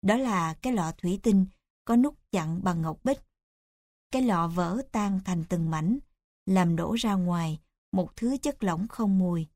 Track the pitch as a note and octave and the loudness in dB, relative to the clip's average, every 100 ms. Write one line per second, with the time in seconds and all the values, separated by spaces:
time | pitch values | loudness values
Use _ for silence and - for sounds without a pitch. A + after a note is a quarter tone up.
0 | G3 A3+ C4 G3 E3 D#3+ B3+ A#3 D#3+ E3 | 2 2 2 0 -2 -4 -2 -2 -2 -4
1 | F3 G3 A#3 G3 F#3+ _ _ _ - A#3 | -4 0 4 4 2 _ _ _ 0 2
2 | C#4 - _ F#3+ D#3+ E3+ F#3+ E3+ D#3+ D#3 | 2 -2 _ -6 -4 -4 -2 -2 -4 -4
3 | B3+ C#4 - _ _ _ _ _ _ _ | -2 -2 -4 _ _ _ _ _ _ _
4 | _ B3+ B3+ F3+ E3+ E3+ E3+ G3+ C4+ A3+ | _ 0 2 2 0 0 -2 -2 -4 -2
5 | G#3 F#3+ F#3+ F3 D#3+ F3+ D#3+ D#3+ D#3+ B3+ | 0 -2 -2 -4 -2 -2 0 0 0 -2
6 | - _ _ _ - F#3+ F3 E3 E3 A3+ | -4 _ _ _ 0 2 4 2 0 -2
7 | A3+ G3 F3 F3 E3 D#3 _ _ _ F#3+ | 0 0 0 0 -2 -6 _ _ _ -2
8 | F3 - A#3 C4+ D4 C#4+ G3+ E3 G#3+ - | -2 -4 -2 -2 -4 -2 -2 -2 -6 -2
9 | G#3+ F#3+ F3+ E3+ D#3+ | 2 2 2 0 -6